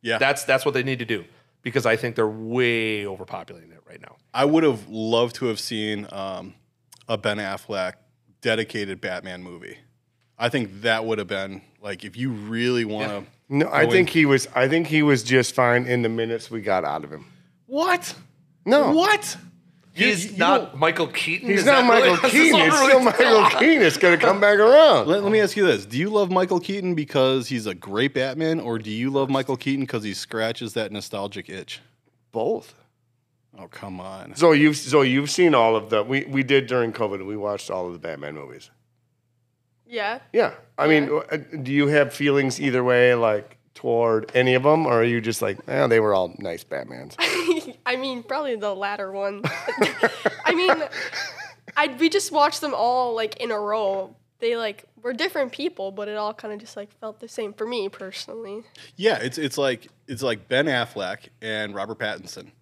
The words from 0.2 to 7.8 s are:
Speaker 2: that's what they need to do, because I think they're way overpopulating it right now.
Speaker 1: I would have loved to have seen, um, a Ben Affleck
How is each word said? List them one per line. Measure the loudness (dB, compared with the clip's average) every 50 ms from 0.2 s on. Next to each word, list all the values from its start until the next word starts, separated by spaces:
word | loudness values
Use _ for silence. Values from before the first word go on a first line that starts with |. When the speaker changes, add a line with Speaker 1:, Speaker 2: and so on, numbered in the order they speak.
| 2 2 2 0 0
Speaker 2:
that's | 0 0 0 2
what | 0 -2
they | -2 -2
need | -2 -4 -6
to | -4
do, | -4 -6 -6 -6 -12 _ _ _ _ _ _ _
because | -4 -4 -2 2
I | 2 0
think | 0 0 -4 -2
they're | 0 -2 -2
way | -2 -6 -10 -6 -2 0 0 0 0 0 -2 -4 -4 -6 -6
overpopulating | -8 -10 -12 -14 -12 -12 -14 -12 -14 -20 -20 -20 _ -20
it | -20 _ _
right | -20 -20
now. | -20 -20 -20 _ _ _ _
Speaker 1:
I | 0 2
would | 4 4 4 4
have | 4 2 0 -6 -12
loved | -10 -6 -4 0 2 2 2 0 -4
to | -6 -4
have | -4 -4 -4
seen, | -8 -8 -8 -6 -6 -6 -6 -8 -10 -12
um, | -12 -10 -10 -10 -10 -12 -14 -16 -20 _ _ _ _ _ _ _ _ _ _ -8
a | -6 -4
Ben | -4 -4 -4 -4
Affleck | -6 -8 -8 -10 -10 _ -6 -6